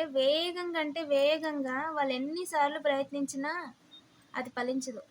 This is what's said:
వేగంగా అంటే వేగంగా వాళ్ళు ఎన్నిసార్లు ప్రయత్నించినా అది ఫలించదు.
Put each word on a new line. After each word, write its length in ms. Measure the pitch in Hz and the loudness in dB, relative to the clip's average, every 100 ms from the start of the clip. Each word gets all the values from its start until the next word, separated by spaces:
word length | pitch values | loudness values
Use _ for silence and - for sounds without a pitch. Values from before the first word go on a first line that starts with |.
| 320 269 | 0 2
వేగంగా 640 | 262 311 349 349 349 330 | 4 4 2 -2 -2 0
అంటే 220 | 302 294 302 | -2 -2 2
వేగంగా 640 | 277 285 311 311 294 262 262 311 | 4 4 4 0 -2 -2 -2 -2
వాళ్ళు 220 | 302 277 | 0 0
ఎన్నిసార్లు 680 | 254 277 339 359 311 285 302 | 0 -2 -4 -2 2 2 2
ప్రయత్నించినా 720 | 294 269 277 285 277 269 285 349 294 - - - _ _ _ | 2 2 0 -2 -4 -2 -2 -4 -6 -14 -20 -20 _ _ _
అది 160 | - 247 | -8 -6
ఫలించదు. 540 | - 247 262 254 220 - | -4 -2 -2 -2 -10 -12